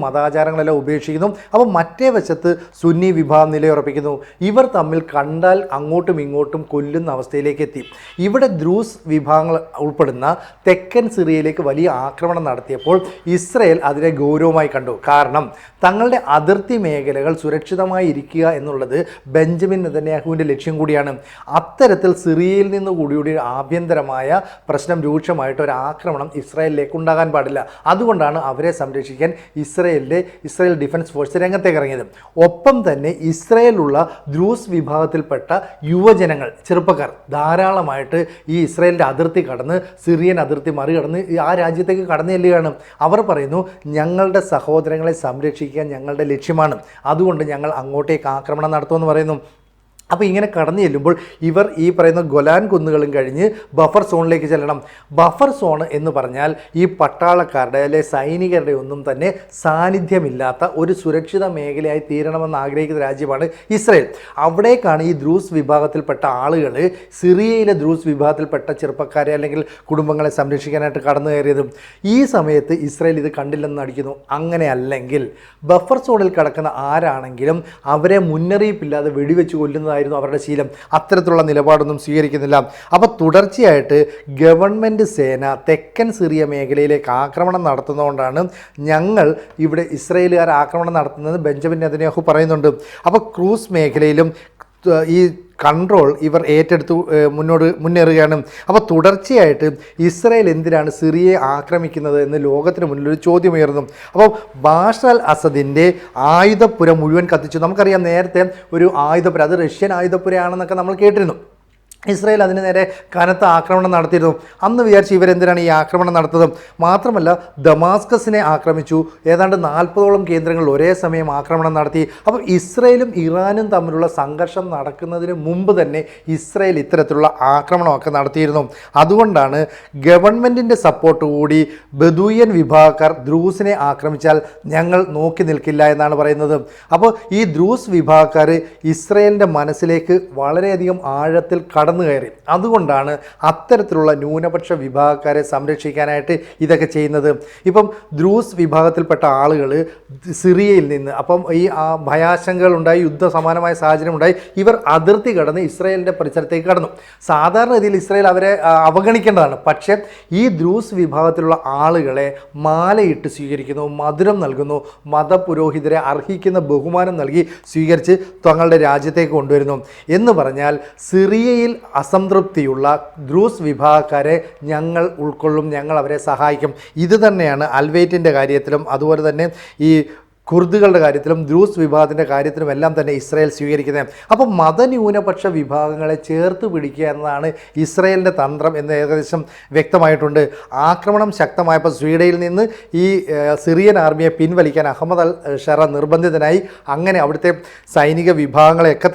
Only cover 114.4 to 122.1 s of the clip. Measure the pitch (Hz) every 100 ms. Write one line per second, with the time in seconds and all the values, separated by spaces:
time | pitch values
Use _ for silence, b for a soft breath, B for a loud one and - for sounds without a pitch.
114.4 | B B 196 240 226 202 196 185 185 175
115.4 | 180 175 170 156 151 180 180 170 156 165
116.4 | 165 165 B B 165 196 247 208 165 -
117.4 | B - 156 156 175 202 208 233 226 214
118.4 | 156 156 165 156 143 160 160 B 160 170
119.4 | 190 190 151 156 175 202 202 202 180 165
120.4 | 165 165 151 139 165 185 175 160 156 143
121.4 | 143 165 160 156 151 160 156